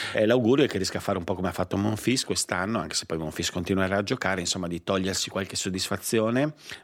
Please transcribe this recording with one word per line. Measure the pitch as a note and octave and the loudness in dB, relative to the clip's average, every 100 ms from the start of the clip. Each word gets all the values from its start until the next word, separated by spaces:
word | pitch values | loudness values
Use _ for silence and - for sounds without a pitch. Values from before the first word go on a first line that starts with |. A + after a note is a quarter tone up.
| - | -2
Eh, | - G#2+ | 2 4
l'augurio | B2 A2 C#3 | 6 6 6
è | C#3 | 4
che | G2+ | 2
riesca | F#2 G#2 | -2 -2
a | |
fare | - F#2+ | -2 -2
un | |
po' | F2+ | -2
come | F#2 F#2 | -2 -2
ha | |
fatto | E2+ F2+ G2 | -2 -2 0
Monfils | G#2 - - B2+ | 0 0 0 0
quest'anno, | - F2+ - F#2+ F#2+ A2+ | 0 -2 -2 -2 0 -2
anche | D#2+ | -4
se | - - | -6 -4
poi | E2 | -4
Monfils | D#2+ D2+ E2+ | -4 -4 -4
continuerà | - E2+ F#2+ F#2+ G2 | -2 0 2 2 2
a | |
giocare, | G#2 - - F#2 | 0 0 0 0
insomma, | F2+ F#2+ F2 | -2 -4 -4
di | E2+ | -4
togliersi | - G2 F#2 F#2 - | 0 0 0 -2 -4
qualche | G2 G2 - | -4 -4 -4
soddisfazione, | G2+ F#2 - G2 - A2+ A2 A#2+ D3 D3+ - - | -4 -2 -2 -4 0 2 2 2 0 -2 -14 -14